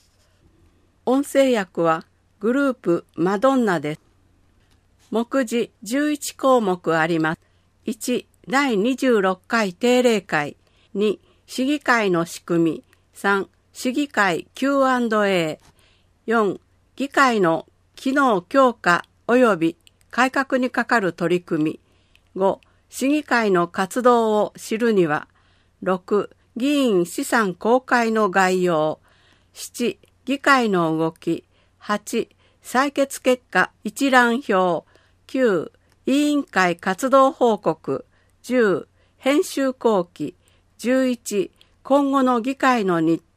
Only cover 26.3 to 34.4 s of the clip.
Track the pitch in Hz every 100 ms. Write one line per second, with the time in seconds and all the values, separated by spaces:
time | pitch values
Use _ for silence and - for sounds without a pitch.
26.3 | _ _ - 269 294 254 190 175 - 277
27.3 | 254 202 175 214 254 - 247 226 220 208
28.3 | 190 185 185 180 160 156 - _ _ _
29.3 | _ _ - - - 233 - _ _ -
30.3 | 269 - 269 233 185 165 160 160 - -
31.3 | 165 - _ _ _ - 208 - 233 -
32.3 | _ _ _ - 240 285 285 277 - -
33.3 | 254 _ 185 180 _ 214 - 269 254 240
34.3 | 233